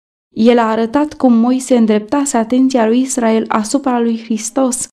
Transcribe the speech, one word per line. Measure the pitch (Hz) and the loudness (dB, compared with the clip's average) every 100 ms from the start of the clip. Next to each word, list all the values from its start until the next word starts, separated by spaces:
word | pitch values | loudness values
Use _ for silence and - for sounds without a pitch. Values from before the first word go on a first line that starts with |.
| _ _ _ | _ _ _
El | - 233 240 | 0 2 4
a | 220 | 2
arătat | 220 226 285 302 | -2 -2 -2 -2
cum | - 262 | 0 2
Moise | 226 240 254 262 247 | 2 2 0 0 2
îndreptase | 220 208 214 285 277 233 | 2 0 -2 -2 -2 -2
atenția | 220 254 262 262 220 | 0 0 2 2 2
lui | 247 | 0
Israel | 262 254 226 220 226 | -2 -2 0 0 0
asupra | 220 214 277 277 240 | -2 -2 -4 -2 0
lui | 233 226 | -2 -2
Hristos, | - 220 - 269 262 247 - | -4 -6 -4 -2 -2 -2 -10